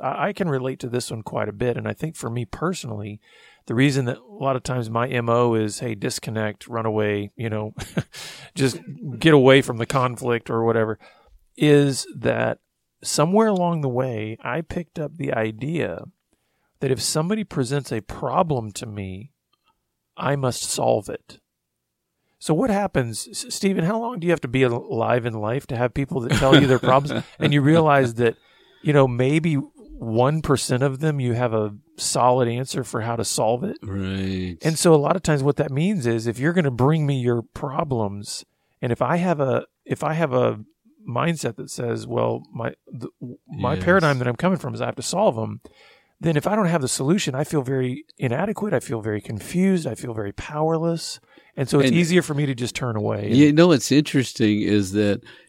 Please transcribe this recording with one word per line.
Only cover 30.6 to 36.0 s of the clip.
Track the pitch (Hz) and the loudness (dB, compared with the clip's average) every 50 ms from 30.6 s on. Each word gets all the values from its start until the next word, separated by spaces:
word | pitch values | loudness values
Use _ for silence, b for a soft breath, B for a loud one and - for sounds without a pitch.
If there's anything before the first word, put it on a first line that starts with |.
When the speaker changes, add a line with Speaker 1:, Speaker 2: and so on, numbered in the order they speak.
| - - 143 123 | 2 0 0 0
Speaker 1:
of | 135 143 135 131 | 0 -2 -2 -2
them | 151 160 151 139 | -2 -2 -2 0
you | 127 123 117 | 0 -2 0
have | 113 123 120 110 | 0 0 0 0
a | 110 107 107 104 104 - _ _ - | 0 -2 -2 -6 -10 -18 _ _ -8
solid | - - - 147 120 127 123 131 127 117 | -6 -4 0 2 4 4 4 4 2 2
answer | 117 120 135 - - - 123 | 0 -2 -6 -6 -6 -6 -6
for | - - 117 | -6 -6 -6
how | 107 117 117 | -4 -4 -4
to | 117 110 | -4 -4
solve | - - - 123 110 117 123 135 | -4 -2 0 0 0 0 0 -2
it? | 202 254 - - | -6 -8 -8 -10
Speaker 2:
Right. | - 98 98 95 95 95 95 95 95 95 92 92 92 87 - - | -8 -6 -4 -4 -4 -4 -4 -4 -4 -4 -4 -4 -6 -8 -4 -2
Speaker 1:
And | 156 160 - | -2 -2 2
so | - 185 160 | 4 6 6
a | 151 | 6
lot | 143 151 175 | 4 0 -2
of | 190 | -2
times | - - 156 143 131 | 0 0 0 2 0
what | 143 139 - | 0 0 0
that | 147 - | -2 -2
means | 131 139 160 190 220 185 | -2 -2 0 0 0 0